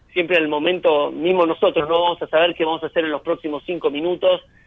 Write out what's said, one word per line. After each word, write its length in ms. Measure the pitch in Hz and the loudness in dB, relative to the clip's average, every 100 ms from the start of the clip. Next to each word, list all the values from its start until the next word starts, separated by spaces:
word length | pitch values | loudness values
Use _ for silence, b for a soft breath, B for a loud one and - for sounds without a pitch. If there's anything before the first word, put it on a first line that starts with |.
| _ | _
siempre 240 | 180 165 175 | -4 0 0
en 60 | |
el 40 | 151 | 0
momento 640 | 151 165 180 175 147 143 | 0 -2 0 2 2 0
mismo 340 | 135 170 185 | -2 0 2
nosotros 420 | 165 160 190 170 151 | 2 2 0 2 0
no 120 | 170 | 2
vamos 200 | 175 170 | 2 -2
a 40 | 151 | -2
saber 280 | 156 175 | 2 2
qué 100 | 165 | 0
vamos 180 | 160 160 | -2 -2
a 40 | 156 | -4
hacer 180 | 170 | -2
en 60 | 160 | -2
los 100 | 143 | -2
próximos 420 | 165 165 156 143 - | -4 -4 -6 -8 -6
cinco 240 | 170 151 | -4 -4
minutos. 500 | 143 170 180 185 175 - b | -2 -4 0 2 0 -4 b